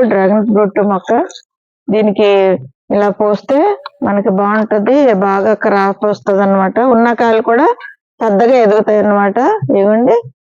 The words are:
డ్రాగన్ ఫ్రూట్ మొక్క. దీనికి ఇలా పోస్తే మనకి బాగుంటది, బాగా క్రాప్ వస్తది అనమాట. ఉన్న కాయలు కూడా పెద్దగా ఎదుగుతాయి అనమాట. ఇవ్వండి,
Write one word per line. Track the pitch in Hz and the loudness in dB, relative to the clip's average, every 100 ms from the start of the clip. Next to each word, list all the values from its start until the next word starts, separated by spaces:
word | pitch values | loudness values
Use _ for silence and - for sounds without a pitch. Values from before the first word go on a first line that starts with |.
| 240 | 2
డ్రాగన్ | 196 190 214 220 | 2 2 0 0
ఫ్రూట్ | 202 202 202 202 | 0 0 0 -2
మొక్క. | 190 - 233 370 - _ _ _ _ - | -2 -2 -2 -4 -10 _ _ _ _ -4
దీనికి | 214 214 202 208 196 190 180 131 _ - 202 | -2 0 0 2 2 2 -2 -6 _ -6 -2
ఇలా | 208 190 | -2 -2
పోస్తే | 214 208 - 277 403 403 - - 226 | -2 -2 -2 0 0 -2 -10 -8 -4
మనకి | 202 202 190 | -2 -2 -2
బాగుంటది, | 202 214 214 208 214 277 269 196 196 | 0 -2 -2 -2 0 2 2 0 0
బాగా | 196 208 214 226 | 0 0 -2 0
క్రాప్ | 202 196 196 208 | 0 -2 -2 -4
వస్తది | 202 - 196 202 | -4 -2 0 0
అనమాట. | 196 190 - 254 226 | 0 0 0 0 2
ఉన్న | 240 233 | 0 0
కాయలు | 233 220 320 | 0 0 0
కూడా | 359 339 480 - - _ - | 0 0 -2 -8 -20 _ -6
పెద్దగా | 233 196 233 262 214 | -2 2 2 4 2
ఎదుగుతాయి | 208 208 214 208 | 2 0 0 0
అనమాట. | 202 202 214 294 427 - 202 | 0 0 0 -2 -2 -2 0
ఇవ్వండి, | 196 220 247 466 466 - | 2 2 2 0 -2 -14